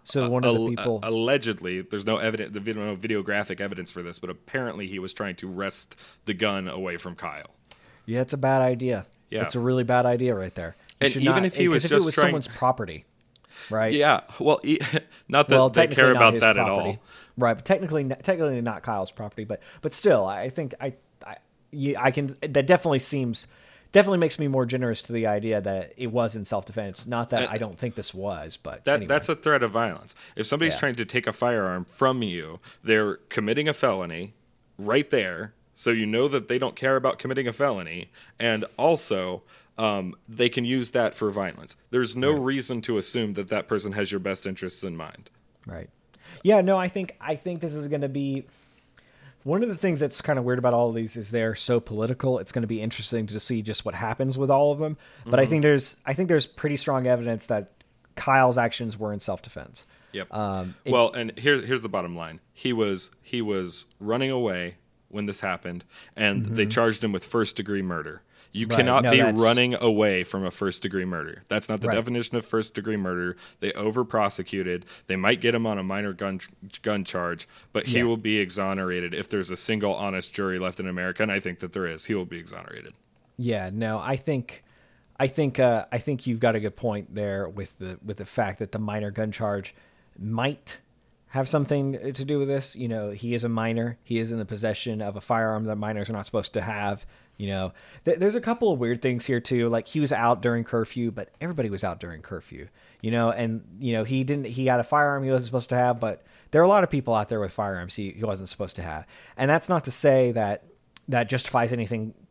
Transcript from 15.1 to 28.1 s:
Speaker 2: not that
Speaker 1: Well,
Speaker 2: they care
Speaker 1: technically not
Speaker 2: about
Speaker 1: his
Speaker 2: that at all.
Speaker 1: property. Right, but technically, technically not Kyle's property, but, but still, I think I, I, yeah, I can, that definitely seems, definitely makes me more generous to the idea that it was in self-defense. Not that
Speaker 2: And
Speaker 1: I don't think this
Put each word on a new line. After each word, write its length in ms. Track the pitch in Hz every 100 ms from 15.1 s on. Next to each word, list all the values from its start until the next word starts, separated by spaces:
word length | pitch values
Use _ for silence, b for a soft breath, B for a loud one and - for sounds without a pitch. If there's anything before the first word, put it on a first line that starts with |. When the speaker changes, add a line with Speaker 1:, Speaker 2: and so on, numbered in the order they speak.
| - -
Speaker 2:
not 220 | 139 147
that 60 | 139
Speaker 1:
Well, 140 | 131
Speaker 2:
they 180 | - 127
care 0 |
Speaker 1:
technically 260 | 135 131
not 20 | 127
Speaker 2:
about 160 | 113
Speaker 1:
his 80 | 117
Speaker 2:
that 160 | 113 101
at 100 | 95
all. 60 | 98
Speaker 1:
property. 220 | 87 107 - B B -
Right, 160 | 143 135
but 100 | -
technically, 380 | 190 185 156 135
technically 560 | 127 - 180 151 127
not 220 | 117 104
Kyle's 280 | - 104 95
property, 320 | - 104 -
but, 180 | 110 101 B B
but 120 | 156
still, 320 | - 208 131 95
I 240 | 98 120
think 240 | 127 143 -
I, 140 | 135 131 _ _ -
I, 120 | - _ _ _
yeah, 300 | 147 139 139
I 100 | 127
can, 240 | 131 143 -
that 240 | 151 139 135
definitely 320 | 175 170 135
seems, 460 | - 143 127 110 - b b b b
definitely 260 | 196 196 185
makes 220 | 165 -
me 80 | 147
more 180 | 131 120
generous 380 | 127 123 110
to 100 | -
the 140 | 117 110
idea 340 | 104 113 107
that 320 | 98 95 85 -
it 100 | 123
was 280 | 120 117 107
in 100 | 98
self-defense. 600 | 104 - 101 101 90 113
Not 240 | 120 117
that 140 | 120
Speaker 2:
And 60 | 123
Speaker 1:
I 60 | 110
don't 180 | 110 87
think 160 | 127
this 200 | 113 101